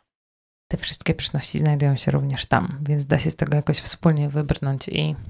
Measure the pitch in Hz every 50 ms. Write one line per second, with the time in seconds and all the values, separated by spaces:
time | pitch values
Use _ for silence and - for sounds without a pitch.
0 | _ _ _ _ _ _ _ _ _ _ _ _ _ - - - - - - -
1 | - - 160 - - - - 147 - - - 147 151 151 147 143 143 139 139 123
2 | - 143 139 139 139 139 135 120 - - - 113 - - - 139 147 143 151 147
3 | 139 139 139 131 - 165 - - - 143 143 147 - - 147 - - - - -
4 | - 170 156 147 147 143 139 151 147 139 - - 147 139 139 135 - - - 143
5 | 151 151 151 - -